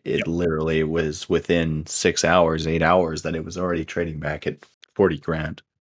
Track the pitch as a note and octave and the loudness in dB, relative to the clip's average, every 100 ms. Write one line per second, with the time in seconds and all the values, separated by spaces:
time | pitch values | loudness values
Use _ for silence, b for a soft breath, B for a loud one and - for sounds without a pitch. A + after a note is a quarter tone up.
0 | - D#2 D#2+ E2+ F2 D#2 D#2+ D#2+ D#2 E2 | -2 -2 0 0 0 0 2 2 2 0
1 | D#2 D2+ - E2+ - E2+ E2 D2+ D#2 - | -2 -4 0 0 2 2 2 -2 -4 0
2 | F#2 - E2 F2+ E2 D#2+ D#2+ E2 D#2+ F#2 | 0 2 4 4 4 2 -2 2 4 4
3 | D#2+ D#2 - E2 D#2+ F2 F2+ E2+ D#2 F2+ | 2 -2 -6 -6 -6 -6 -4 -4 -4 -4
4 | E2 D#2 D2+ D2+ - D2+ - _ _ - | -6 -6 -6 -6 -6 -8 -12 _ _ 2
5 | F#2 D2 - D#2+ D2+ - - _ | 2 0 -4 -4 -4 -10 -18 _